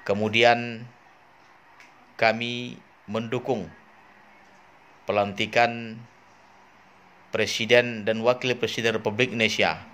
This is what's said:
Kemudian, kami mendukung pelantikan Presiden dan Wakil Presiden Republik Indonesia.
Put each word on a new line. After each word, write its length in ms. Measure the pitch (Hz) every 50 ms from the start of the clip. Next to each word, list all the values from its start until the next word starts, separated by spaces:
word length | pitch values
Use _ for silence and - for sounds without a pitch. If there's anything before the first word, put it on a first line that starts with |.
Kemudian, 880 | - - 101 104 107 110 110 113 117 120 120 120 120 120 117 113 120 123 - - _ - - _ _ _ - _ - - - - _ - - - - - - - - _ -
kami 640 | - 113 113 110 113 117 120 120 120 123 120 120 - - _ _ _ _
mendukung 640 | - 104 113 117 113 120 123 120 - 127 110 90 80 78 - - - - - - - - - - - - - - - - - - - _ _ _ - - - -
pelantikan 960 | - 101 104 101 101 - - 110 110 - 120 120 117 117 117 117 113 113 117 123 - _ _ _ _ - _ _ _ _ - - - _ _ _ _ _ - _ - _ - - _
Presiden 800 | - 107 107 101 - - 117 107 117 123 120 120 117 110 101 107
dan 160 | 110 110 110
Wakil 340 | 120 123 123 - 127 120 123
Presiden 380 | - 107 - - 113 113 110
Republik 340 | 110 107 110 104 107 127 123
Indonesia. 480 | 110 117 113 107 - - 104 87 78 - - -